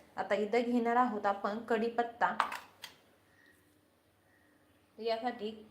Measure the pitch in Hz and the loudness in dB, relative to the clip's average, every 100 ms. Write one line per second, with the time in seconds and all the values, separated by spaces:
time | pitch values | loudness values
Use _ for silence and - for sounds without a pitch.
0 | - - 190 202 208 233 240 240 233 240 | -12 -8 -2 0 2 2 2 2 4 4
1 | 247 208 202 202 208 220 240 226 226 233 | 2 2 0 0 -2 -4 -2 0 0 0
2 | 233 - 180 214 - - - - - - | -2 0 0 2 -2 -6 -12 -20 -20 -20
3 | _ _ _ _ - _ _ _ _ _ | _ _ _ _ -20 _ _ _ _ _
4 | _ _ _ _ _ _ _ _ _ - | _ _ _ _ _ _ _ _ _ -6
5 | 226 226 247 214 214 220 - | -4 -2 -2 -4 -6 -8 -16